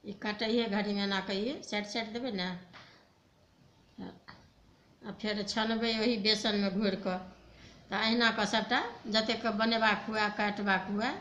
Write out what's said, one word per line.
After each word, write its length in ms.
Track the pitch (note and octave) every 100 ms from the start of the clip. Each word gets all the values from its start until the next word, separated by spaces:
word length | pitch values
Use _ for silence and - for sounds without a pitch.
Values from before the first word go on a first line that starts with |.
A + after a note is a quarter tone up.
ई 100 | G#3 -
काटैए 500 | G#3+ G#3 A3 A#3+ A3+
घड़ीमे 340 | G3+ G#3 G3+
एना 180 | G3+ G3
कऽ 180 | F#3+ G3
ई 160 | A3+ D#4+
साइड 240 | - G#3 G3+
साइड 240 | A#3 A3
देबै 200 | A#3 C4
ने, 160 | G3+ F3+ F3+ - - - - - _ _ _ _ _ - _ - - F#3 - - - - _ - _ _ -
आ 100 | G#3+
फेर 280 | - G#3+ G#3
छनबै 480 | G3+ A#3+ A3 A3+ A3+ A3
ओही 200 | A3 A3+
बेसनमे 500 | G#3 G#3+ A3+ G#3 G3+
घोरि 280 | F#3+ G#3+ F#3+
कऽ। 180 | G3+ F#3 - - - - - -
तऽ 140 | - G3
अहिना 320 | A3 A#3 A#3
कऽ 140 | A3 G3+
सभटा 320 | A3+ G#3 B3+ A4+ - A#3
जतेक 360 | G#3+ A3 A3 A3+
बनेबाक 520 | G#3 A3+ A3+ A3 G3+ -
हुए, 220 | G#3+ G#3
काटबाक 540 | G#3 G#3 G3+ G#3 F#3+ F#3+
हुए 260 | G3+ A#3+ F#4